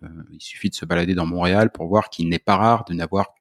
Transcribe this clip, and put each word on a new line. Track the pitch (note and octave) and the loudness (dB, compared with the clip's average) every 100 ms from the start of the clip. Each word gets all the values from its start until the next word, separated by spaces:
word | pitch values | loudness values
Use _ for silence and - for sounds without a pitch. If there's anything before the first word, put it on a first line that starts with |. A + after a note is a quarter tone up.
Euh, | E2 E2 D#2 | -18 -18 -20
il | D2+ | -18
suffit | - - G2 | -18 -6 -6
de | - | -6
se | E2 | -4
balader | F2 F2 | -2 0
dans | F2+ E2 | 0 -2
Montréal | F2 F2 G2 A2+ | 0 2 4 2
pour | - E2+ | 0 0
voir | G#2 - | 0 0
qu'il | - E2 | -4 -2
n'est | E2 | -2
pas | - F#2+ | 2 2
rare | A2+ A#2 - | 4 2 0
de | E2+ | -6
n'avoir | E2 G2 G2+ _ | -2 -2 -4 _